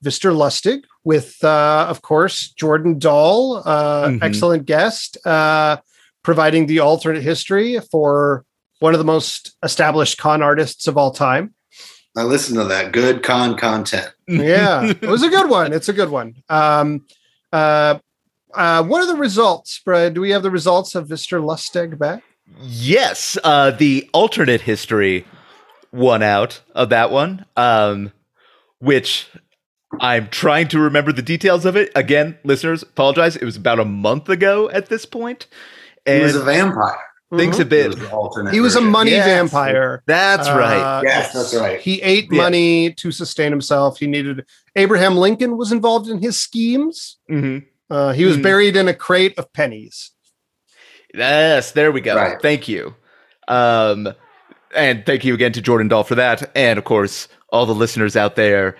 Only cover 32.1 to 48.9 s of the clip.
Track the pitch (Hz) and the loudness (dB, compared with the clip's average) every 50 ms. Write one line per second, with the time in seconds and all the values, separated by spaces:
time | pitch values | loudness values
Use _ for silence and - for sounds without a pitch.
32.1 | 143 147 151 165 160 _ - 139 139 135 - 165 165 160 - _ - - 135 139 | 2 2 2 0 -4 _ -2 -2 -2 0 0 -4 -4 -4 -6 _ -2 0 0 2
33.1 | 139 165 165 170 160 - 120 117 104 104 92 123 117 113 110 104 101 101 101 107 | 4 2 2 2 0 -2 -8 -8 -8 -4 -2 0 0 0 0 -2 -2 -2 0 0
34.1 | 123 151 151 - 190 170 190 196 202 208 214 208 185 196 196 - 226 220 - - | -2 -2 -2 -4 -2 0 2 0 2 0 -2 -2 -2 -4 -4 -4 -8 -10 -10 -12
35.1 | - 233 233 240 247 - - _ _ - - - - - - - _ _ - 135 | -12 -10 -10 -10 -12 -14 -18 _ _ -20 -20 -20 -20 -20 -20 -20 _ _ -2 2
36.1 | 139 151 156 147 139 143 131 139 143 170 190 196 - 107 104 92 - - - - | 2 4 4 2 2 0 0 2 2 2 2 0 0 0 -2 -2 -2 -8 -14 -18
37.1 | _ _ _ - 170 175 175 170 180 180 160 120 151 151 139 107 95 - 117 104 | _ _ _ -4 -2 0 0 0 0 0 0 2 2 2 2 0 -2 -8 -10 -8
38.1 | 107 107 104 - - 110 101 - 196 220 240 240 196 240 233 214 208 220 220 226 | -6 -6 -6 -6 -6 -6 -4 0 0 2 2 4 4 2 2 4 2 4 2 2
39.1 | - 202 196 190 185 180 175 160 147 143 139 135 131 131 131 127 127 127 - - | 2 4 4 4 2 2 0 0 0 0 0 0 0 0 0 -2 -4 -6 -2 0
40.1 | 160 175 196 196 196 180 143 143 143 139 - - - - 135 135 135 135 131 135 | 0 2 2 2 2 0 0 0 2 2 2 2 2 0 0 -2 -2 -2 0 0
41.1 | 135 120 - - - 127 120 - 117 113 110 95 92 - - 185 190 185 196 190 | 0 0 -2 -4 -4 -6 -4 -2 -2 -2 -2 -2 -4 -4 -4 -4 -4 -2 0 0
42.1 | 196 214 208 - 170 170 175 175 175 175 170 170 170 165 165 170 165 - - 170 | 0 0 0 0 0 2 2 2 2 2 2 2 2 2 0 -2 -4 -6 -8 -8
43.1 | - - 170 - - - 151 147 147 143 135 - 147 139 139 139 135 - 147 143 | -8 -8 -10 -10 -4 -4 -2 -2 -2 -4 -2 0 0 2 2 0 0 -2 -6 -4
44.1 | 143 147 139 143 135 131 - _ _ _ _ _ - 196 196 196 214 180 185 196 | -4 -4 -4 -6 -8 -10 -12 _ _ _ _ _ 0 0 2 4 4 4 4 4
45.1 | 185 180 185 202 226 226 254 240 233 226 240 208 233 226 214 233 226 226 208 226 | 4 4 4 2 2 0 -2 -4 -2 -4 -4 -2 -2 0 2 2 0 0 -2 -4
46.1 | 226 175 202 240 - - - - - 226 226 233 247 269 294 320 330 - - - | -8 -6 -4 -4 -4 -6 -8 -6 -4 -2 -2 0 0 0 -2 -4 -6 -8 -16 -18
47.1 | - _ _ - 156 143 139 135 131 139 139 _ _ _ _ - 151 143 139 139 | -20 _ _ -6 -4 -4 -2 -4 -6 -8 -10 _ _ _ _ -4 -2 0 0 0
48.1 | 131 143 180 190 156 143 135 - 196 202 208 202 180 196 185 185 | 2 2 2 2 2 2 2 2 4 4 4 4 4 2 2 2